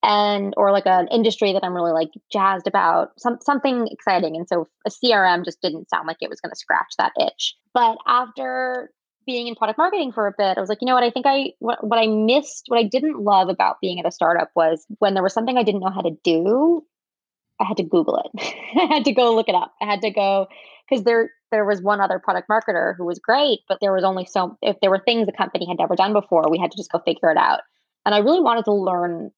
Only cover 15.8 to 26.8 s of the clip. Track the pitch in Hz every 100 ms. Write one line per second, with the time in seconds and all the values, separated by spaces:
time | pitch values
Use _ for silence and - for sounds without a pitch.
15.8 | 185 190 175 156 - 165 175 240 311 339
16.8 | 311 _ _ _ _ _ _ _ 110 208
17.8 | 170 180 160 - - 208 - - - 254
18.8 | 359 311 254 247 240 226 220 180 - _
19.8 | 208 202 214 202 196 196 190 - - -
20.8 | _ 262 208 233 226 _ _ 220 208 202
21.8 | 185 208 196 185 - 180 - 214 220 175
22.8 | - 180 175 175 - 240 294 226 _ 190
23.8 | 202 190 190 190 185 202 180 - - 196
24.8 | 196 190 190 233 202 - 190 - 170 175
25.8 | 170 180 190 208 202 170 156 165 175 -